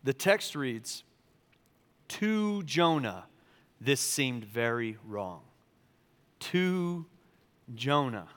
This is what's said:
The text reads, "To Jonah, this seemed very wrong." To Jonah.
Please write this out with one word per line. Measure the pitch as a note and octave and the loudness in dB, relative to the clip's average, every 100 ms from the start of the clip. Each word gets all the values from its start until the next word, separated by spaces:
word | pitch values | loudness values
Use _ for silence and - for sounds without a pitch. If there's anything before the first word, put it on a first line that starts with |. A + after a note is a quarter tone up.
| C3+ | 0
The | |
text | C3+ F#3+ G#3 - D3+ | 0 4 2 2 -4
reads, | C#3 A2+ A2+ - - _ _ _ _ _ _ _ _ _ _ | -4 -6 -8 -12 -14 _ _ _ _ _ _ _ _ _ _
"To | - G#3 A3 G#3+ G3+ | -2 0 2 0 -2
Jonah, | D#3+ C#3+ E3+ D#3 A#2+ F#2 - _ _ _ _ _ | -2 4 4 4 0 -6 -14 _ _ _ _ _
this | A2+ C3+ | 0 2
seemed | - - C3 B2 G#2 | 2 0 0 -2 -6
very | A#2 A#2 A#2 A2+ G#2+ G#2+ | 0 0 0 -4 -6 -8
wrong." | G#2 F#2+ E2 - _ _ _ _ _ _ _ _ _ | -6 -6 -8 -18 _ _ _ _ _ _ _ _ _
To | - F3+ F#3 F3+ F3 F3 D#3+ _ _ _ _ _ - A#2 | -2 2 2 2 0 -4 -8 _ _ _ _ _ -16 -6
Jonah. | B2+ D3 C3+ A2 D#2+ | 2 2 2 -4 -10